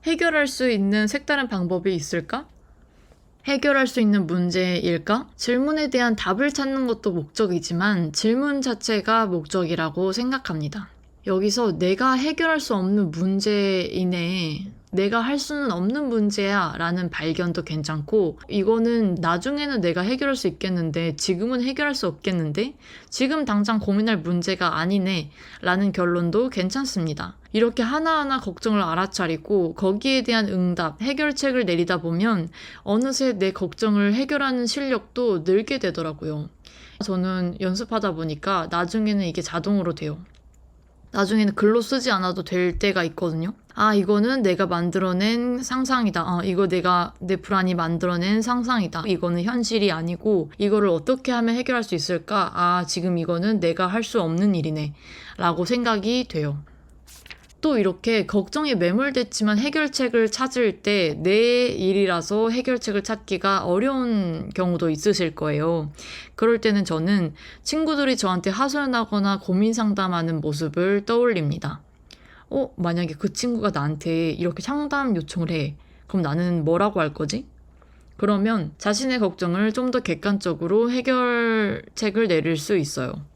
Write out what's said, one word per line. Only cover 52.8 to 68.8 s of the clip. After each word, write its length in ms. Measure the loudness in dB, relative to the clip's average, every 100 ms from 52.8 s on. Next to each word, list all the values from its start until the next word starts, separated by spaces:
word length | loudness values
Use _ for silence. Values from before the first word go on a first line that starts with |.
| 0
지금 320 | -2 0 0
이거는 420 | 0 0 2 2
내가 260 | 2 2 0
할 160 | 0
수 180 | -2 -2
없는 320 | 0 2 2
일이네." 400 | 2 0 -2 -6 -8 -18 -20 -18 -2
라고 300 | 0 0 0
생각이 600 | 0 2 0 0 -2 -2
돼요. 300 | -2 -2 -4 -10 -20 -20 -20 -20 -20 -20 -20 -20 -4
또 160 | 0 2
이렇게 480 | 2 0 0 0 2
걱정에 480 | 0 0 -2 0
매몰됐지만 840 | 2 2 2 0 0 -2 0 2 2
해결책을 760 | 2 0 -2 0 0 2 2
찾을 500 | 0 -2 2 0 0
때 340 | 0 2 2 0
내 440 | 2 4 4 4 2
일이라서 840 | 0 2 4 2 0 0 0 0
해결책을 520 | 0 0 -2 0 -4
찾기가 600 | -4 -8 -4 -2 2 0
어려운 840 | 2 2 2 0 0 0 0 -4 -6
경우도 380 | -2 0 2 0
있으실 460 | 0 0 2 0 -2
거예요. 560 | -2 0 0 0 -4 -10 -16 -16 -18
그럴 260 | 0 2 4
때는 240 | 4 2
저는 500 | 2 0 2 2 0 -6 -20 -12
친구들이 540 | -4 0 0 2 2 2
저한테 340 | 0 0 -2
하소연하거나 880 | -2 -2 0